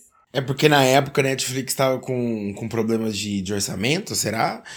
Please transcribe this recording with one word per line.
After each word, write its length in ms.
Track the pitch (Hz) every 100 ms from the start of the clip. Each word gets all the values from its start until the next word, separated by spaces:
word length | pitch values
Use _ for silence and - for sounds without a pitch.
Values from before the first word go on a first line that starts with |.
| _ _ _
É 80 | 139
porque 280 | 131 135 151
na 140 | 143
época 380 | 131 135 139 -
a 20 |
Netflix 500 | 135 131 - 131 135
tava 260 | - 135 127
com, 540 | 131 127 120 110 101
com 140 | 101 113
problemas 480 | 113 110 113 113 101
de, 240 | 104 101
de 120 | 92
orçamento, 600 | 101 - 92 113 170 - -
será? 480 | 110 110 156 226 -